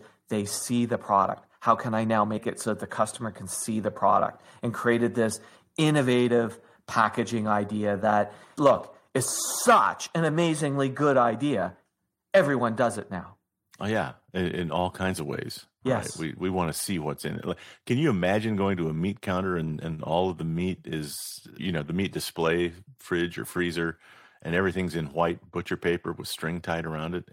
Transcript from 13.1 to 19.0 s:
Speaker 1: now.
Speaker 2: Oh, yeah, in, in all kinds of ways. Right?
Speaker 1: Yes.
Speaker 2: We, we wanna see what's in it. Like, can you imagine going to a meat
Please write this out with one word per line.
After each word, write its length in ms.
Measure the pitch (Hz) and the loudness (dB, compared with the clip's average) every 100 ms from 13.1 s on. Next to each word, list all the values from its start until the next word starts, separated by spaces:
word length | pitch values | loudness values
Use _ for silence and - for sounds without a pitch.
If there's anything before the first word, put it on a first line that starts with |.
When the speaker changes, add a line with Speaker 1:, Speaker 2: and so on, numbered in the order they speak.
Speaker 1:
now. 240 | 92 - - _ _ _ - | -10 -10 -18 _ _ _ -8
Speaker 2:
Oh, 60 | 101 | -2
yeah, 260 | 110 65 - _ | -2 -2 -8 _
in, 120 | 92 90 | -2 -2
in 240 | 90 85 | -2 -2
all 200 | 82 90 | -2 -2
kinds 280 | - 92 90 | -2 -4 -2
of 60 | 71 | -6
ways. 400 | - - - - _ 127 | -6 -8 -12 -18 _ -2
Right? 180 | 117 | -2
Speaker 1:
Yes. 140 | - - | -4 -6
Speaker 2:
We, 160 | 80 - | -6 -4
we 120 | 92 | -2
wanna 240 | 92 82 | 0 -2
see 260 | - - 87 | -2 -4 -4
what's 240 | 73 71 78 | -4 -6 -6
in 100 | 82 | -6
it. 80 | 87 | -6
Like, 120 | 90 - - - | -8 -12 -10 -2
can 120 | 127 | 0
you 120 | 156 | 2
imagine 460 | 95 90 107 110 101 | 2 2 2 0 0
going 200 | 98 90 | 2 0
to 120 | 80 | -2
a 40 | |
meat 280 | 78 | -2